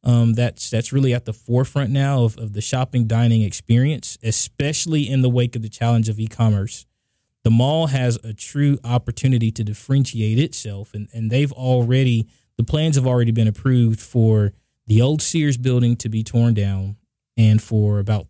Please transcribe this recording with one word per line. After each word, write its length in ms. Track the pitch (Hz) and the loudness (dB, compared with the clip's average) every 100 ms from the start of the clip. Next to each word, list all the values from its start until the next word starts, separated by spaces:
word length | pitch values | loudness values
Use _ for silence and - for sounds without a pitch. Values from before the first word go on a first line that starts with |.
Um, 320 | 127 120 117 113 | 2 2 2 0
that's, 340 | 120 - - | -2 -4 -6
that's 240 | 113 113 | -4 -2
really 180 | 135 135 | 0 0
at 140 | 120 - | -2 -4
the 80 | |
forefront 560 | 107 - 120 131 143 104 | -12 -2 -2 0 -2 -2
now 340 | 139 139 139 | 0 0 2
of, 140 | 117 107 | 0 -2
of 160 | 113 | -8
the 80 | 104 | -8
shopping, 460 | - 131 127 127 113 | -4 -4 -2 -2 0
dining 340 | 113 117 113 | 2 2 2
experience, 800 | 104 - - 117 135 156 - - | 0 -4 0 2 2 -2 -8 -8
especially 880 | 110 - - _ 143 156 170 156 131 | -4 -4 -6 _ -4 -2 -2 -2 0
in 140 | 135 | 0
the 60 | 127 | 2
wake 260 | 123 123 120 | 2 0 -4
of 80 | |
the 60 | 110 | -10
challenge 380 | - 120 117 110 | -4 0 2 0
of 120 | 107 | -2
e-commerce. 680 | 110 - 113 104 98 - - _ _ _ _ _ | -6 0 2 2 -2 -8 -16 _ _ _ _ _
The 60 | 117 | 2
mall 380 | 113 131 160 160 | 2 2 0 0
has 320 | 135 127 117 | 0 -2 -2
a 100 | 113 107 | -8 -14
true 420 | - 143 143 139 | -8 -2 0 0
opportunity 680 | 120 117 - - 135 123 110 | -2 -2 -2 -2 0 2 0
to 100 | 107 | -2
differentiate 760 | 104 107 - 139 135 113 107 113 | -6 -6 -2 0 0 -2 0 0
itself, 560 | 160 - 110 98 101 | 0 -4 -10 -12 -12
and, 140 | 104 104 | -12 -12
and 180 | 117 110 | -8 -2
they've 200 | 123 143 | 0 -2
already, 760 | 127 127 127 120 127 131 117 113 _ _ - | -4 0 2 2 2 2 0 -2 _ _ -6
the 60 | |
plans 320 | 110 151 160 143 | -2 0 0 2
have 120 | 127 | 2
already 240 | 123 117 | 2 2
been 160 | 113 110 | 2 0
approved 520 | 101 135 123 117 110 | 0 0 2 2 0
for 540 | - 120 110 110 101 - _ _ - | -2 2 4 4 2 -4 _ _ 2
the 160 | 107 | 2
old 200 | 127 151 | 4 0
Sears 340 | - 170 147 123 | 0 0 0 0
building 380 | 127 123 120 117 | 0 2 2 0
to 140 | 110 | -2
be 120 | 110 | -4
torn 300 | 110 120 120 | -2 0 2
down 440 | 107 101 98 95 104 _ _ _ - | 2 0 -2 -6 -10 _ _ _ 2
and 260 | 110 107 | 4 4
for 360 | - 110 104 104 | 2 0 2 0
about 300 | 101 107 - | 0 -2 -4